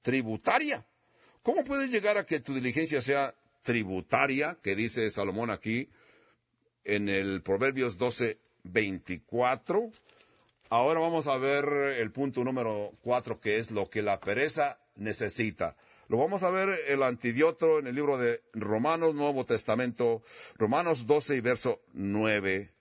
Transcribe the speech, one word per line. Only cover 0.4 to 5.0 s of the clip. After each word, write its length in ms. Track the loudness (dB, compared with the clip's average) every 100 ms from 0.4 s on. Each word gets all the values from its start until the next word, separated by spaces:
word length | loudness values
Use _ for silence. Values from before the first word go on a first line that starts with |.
| 0 0 0 -6 -10 _ _ _ -20 _
¿Cómo 200 | -2 0
puedes 280 | 0 -2 0
llegar 260 | 0 2 2
a 80 | 2
que 140 | -4
tu 140 | -2
diligencia 480 | -2 0 0 0 0
sea 340 | 2 0 0 -4 _ _
tributaria? 960 | -2 0 0 -4 0 2 2 0 -2 -4
Que 120 | -4 -2
dice 360 | -2 0